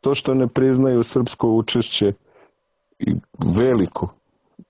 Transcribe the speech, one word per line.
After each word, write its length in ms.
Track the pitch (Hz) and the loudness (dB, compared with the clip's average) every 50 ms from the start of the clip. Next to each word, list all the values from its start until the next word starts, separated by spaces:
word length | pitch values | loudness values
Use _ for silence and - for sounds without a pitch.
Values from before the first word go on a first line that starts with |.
| - | -2
to 120 | 135 143 | -2 -2
što 200 | 139 - - 131 | -2 -2 -2 0
ne 140 | 131 127 117 | 0 0 0
priznaju 560 | - 139 131 135 131 127 135 135 123 117 113 - - | 0 2 2 2 2 2 2 2 2 2 0 0 0
srpsko 360 | 135 120 117 - - - 117 | -2 -2 -2 -4 -2 0 2
učešće 640 | 110 113 113 - - 120 113 - - - 104 101 101 - _ _ _ _ _ _ _ _ _ _ _ _ _ _ _ - | 2 2 0 0 0 -2 -2 -2 -2 -2 0 -2 -2 -4 _ _ _ _ _ _ _ _ _ _ _ _ _ _ _ -8
i 160 | - - - - - _ - - - - 85 | -4 -4 -4 -4 -6 _ -10 -4 -2 0 0
veliko, 520 | 101 120 131 127 113 90 85 - - - 92 - _ _ _ _ _ _ _ _ - - _ | 2 2 2 2 2 0 -2 -4 -6 -8 -8 -10 _ _ _ _ _ _ _ _ -20 -20 _